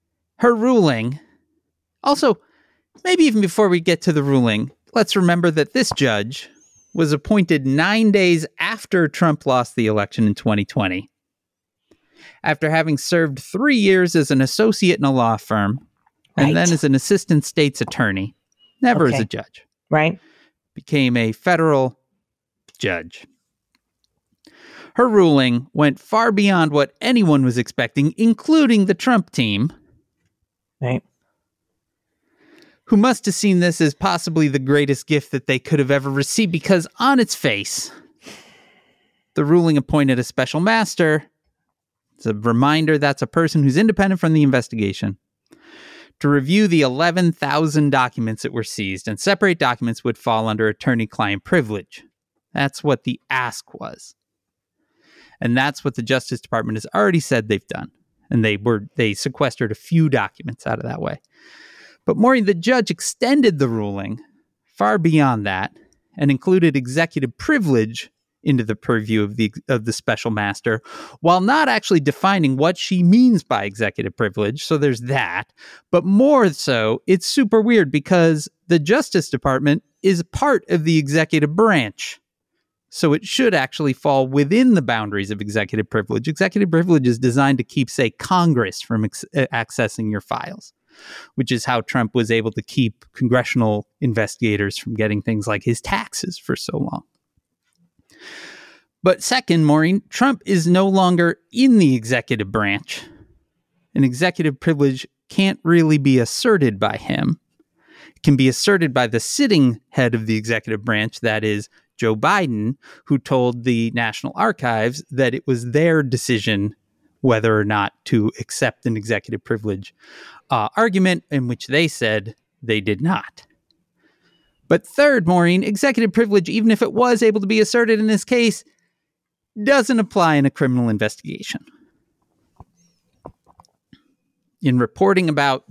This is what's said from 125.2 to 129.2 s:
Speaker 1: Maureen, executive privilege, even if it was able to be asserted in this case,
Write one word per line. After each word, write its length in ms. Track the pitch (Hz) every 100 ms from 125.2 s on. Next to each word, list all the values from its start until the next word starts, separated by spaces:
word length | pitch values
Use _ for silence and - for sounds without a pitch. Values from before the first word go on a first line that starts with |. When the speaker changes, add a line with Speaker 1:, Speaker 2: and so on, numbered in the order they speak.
| 170
Speaker 1:
Maureen, 360 | 180 170 180
executive 480 | 208 202 277 233 220
privilege, 380 | 220 220 202 170
even 220 | 220 220
if 100 | 214
it 120 | -
was 280 | 220 247 226
able 180 | 220 208
to 60 | 196
be 120 | 220
asserted 380 | 208 240 226 214
in 80 | 220
this 180 | 208 -
case, 380 | 247 226 - - _ _ _ _ _